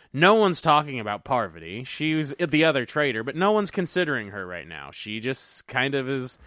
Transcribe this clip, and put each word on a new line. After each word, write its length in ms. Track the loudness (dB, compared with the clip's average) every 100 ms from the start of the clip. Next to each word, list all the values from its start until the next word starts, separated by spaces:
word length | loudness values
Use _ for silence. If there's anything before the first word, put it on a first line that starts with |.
| _
No 200 | 4 6
one's 260 | 8 6 2
talking 400 | 4 4 4 -4
about 240 | -4 -6
Parvati. 600 | -2 0 -2 -6 -12 -10
She 300 | -10 -4 0
was 200 | 0 -2 -2
the 280 | 0 4 4
other 180 | 4
traitor, 400 | 0 0 0 0
but 100 | -4
no 180 | 0 2
one's 180 | 2 0
considering 580 | -2 -2 0 0 -2 -4
her 180 | -8 -8
right 220 | -10 -10
now. 220 | -14 -14
She 280 | -14 -10 -6
just 460 | -4 -6 -8 -12 -6
kind 280 | -2 0
of 120 | 0 -2
is 320 | -4 -6 -12